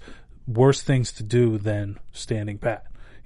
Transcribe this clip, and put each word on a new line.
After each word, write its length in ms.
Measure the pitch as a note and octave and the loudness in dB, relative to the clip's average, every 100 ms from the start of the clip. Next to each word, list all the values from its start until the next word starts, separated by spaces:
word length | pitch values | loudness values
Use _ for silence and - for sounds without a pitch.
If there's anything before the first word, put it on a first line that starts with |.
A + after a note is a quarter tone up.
| - - - - - | -14 -18 -20 -14 -4
worse 340 | A2+ C3+ C#3 | 6 6 6
things 300 | - C3 A#2 | 2 2 0
to 100 | - | -6
do 340 | G#2+ A#2+ A#2+ G#2+ | 0 4 4 2
than 420 | G#2+ G#2 G2+ G2+ - | -2 -2 -4 -8 -12
standing 460 | - - A2 G#2+ G2+ | -12 -4 -4 -4 -4
pat. 280 | A#2 G#2+ - - - - | -4 -4 -8 -14 -16 -14